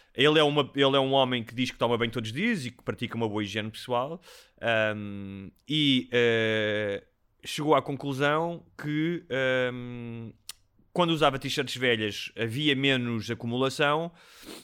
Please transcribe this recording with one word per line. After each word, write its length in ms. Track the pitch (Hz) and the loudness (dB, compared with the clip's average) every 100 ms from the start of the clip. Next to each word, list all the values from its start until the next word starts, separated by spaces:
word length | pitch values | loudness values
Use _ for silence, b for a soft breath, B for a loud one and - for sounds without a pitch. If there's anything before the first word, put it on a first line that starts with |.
| B | B
Ele 240 | - 147 156 | 2 4 6
é 40 | |
uma, 280 | 147 147 131 | 4 4 0
ele 220 | 139 139 139 | 4 4 4
é 40 | |
um 120 | 135 | 4
homem 320 | 135 127 123 | 4 4 0
que 100 | 113 | -4
diz 160 | 117 127 | -4 -4
que 80 | - | 0
toma 180 | 120 117 | 0 2
banho 140 | 120 | 0
todos 200 | 123 110 | -2 -6
os 40 | 131 | -4
dias 300 | 226 202 123 | -2 -2 -6
e 40 | |
que 120 | - | -10
pratica 340 | - 110 120 117 | -8 -6 -6 -4
uma 120 | 113 | -2
boa 140 | 104 | -2
higiene 260 | 101 107 107 | -4 -6 -8
pessoal, 500 | - - 120 139 170 B B B - | -10 -4 -2 -2 -8 B B B -6
ahm, 880 | 117 110 107 107 101 101 98 98 98 - - | 0 2 2 -2 -8 -10 -12 -12 -16 -16 -4
e, 400 | 151 143 127 127 | 2 4 4 2
eh, 960 | 123 120 113 110 110 107 104 104 101 - _ _ _ | 2 4 4 2 0 0 0 -2 -6 -10 _ _ _
chegou 300 | - - 151 | -10 -4 2
à 80 | 139 | 2
conclusão 840 | 139 139 143 135 147 151 170 170 - - | 2 -6 -6 0 0 2 -2 -6 -14 -12
que, 420 | 147 151 165 170 - | -6 -2 -2 -2 -4
ahm, 1000 | 131 131 127 123 123 123 120 117 117 113 - - - _ _ _ | -2 0 0 -2 -4 -10 -10 -10 -10 -12 -16 -20 -20 _ _ _
quando 180 | - 170 | 0 2
usava 280 | 160 151 135 | 4 4 2
t-shirts 380 | 139 147 127 123 | -4 -4 -4 0
velhas 560 | 123 113 107 101 - - | 2 2 0 -4 -10 -6
havia 380 | 113 127 151 | -4 0 0
menos 560 | 131 139 131 120 113 107 | 2 2 2 0 -4 -4
acumulação 800 | 117 117 123 135 135 143 151 170 - B B B B | -6 -4 0 0 2 2 0 -2 -10 B B B B